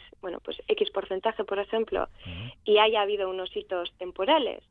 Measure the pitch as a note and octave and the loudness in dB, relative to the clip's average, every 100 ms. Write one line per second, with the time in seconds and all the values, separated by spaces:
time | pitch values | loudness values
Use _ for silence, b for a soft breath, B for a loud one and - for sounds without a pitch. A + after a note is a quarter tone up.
0 | - - F#3 E3+ - D#3 - - G3 G3 | -12 -12 -10 -10 -10 -6 -2 0 0 -2
1 | F#3+ F#3+ A3+ A3 G3+ G3 G3+ A3+ G#3+ A3 | -4 -2 -2 -2 -2 -4 0 0 0 -2
2 | - - - E2+ A#2+ - - G#3 A3 G#3+ | -2 -6 -12 -12 -12 -6 4 6 6 4
3 | G3+ G3+ F#3+ F#3 F#3 G#3 G3 F3+ F3+ - | 2 0 -2 -4 -6 -8 -6 -6 -6 -10
4 | F3+ F3+ G3+ D#4 A#3 - - | -10 -2 2 2 2 -6 -14